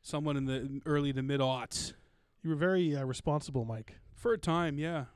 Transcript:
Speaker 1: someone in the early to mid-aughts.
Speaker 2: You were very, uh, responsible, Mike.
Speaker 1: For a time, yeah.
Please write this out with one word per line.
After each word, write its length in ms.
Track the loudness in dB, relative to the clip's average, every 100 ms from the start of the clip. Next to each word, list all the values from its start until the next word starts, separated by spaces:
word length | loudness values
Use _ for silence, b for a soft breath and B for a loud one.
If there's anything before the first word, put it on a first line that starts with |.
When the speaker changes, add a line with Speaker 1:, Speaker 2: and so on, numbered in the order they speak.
Speaker 1:
someone 360 | -6 -4 0 0
in 80 | 0
the 360 | -2 -4 -6 0
early 260 | 2 2
to 80 | 0
mid-aughts. 680 | 0 2 2 2 -4 -6 -8 -10 b b b b
Speaker 2:
You 80 | -4
were 40 | 2
very, 400 | 4 4 4 2
uh, 80 |
responsible, 600 | -2 -2 0 0 0 -4 -2
Mike. 300 | -6 -10 -18 -20 -4
Speaker 1:
For 160 | 0
a 40 | 2
time, 400 | 2 2 2 0
yeah. 280 | -2 -2 -6